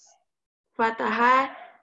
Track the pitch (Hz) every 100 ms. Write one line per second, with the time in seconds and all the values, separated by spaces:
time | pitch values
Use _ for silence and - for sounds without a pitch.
0 | _ _ _ _ _ _ _ - 226 226
1 | 226 226 240 262 277 - - _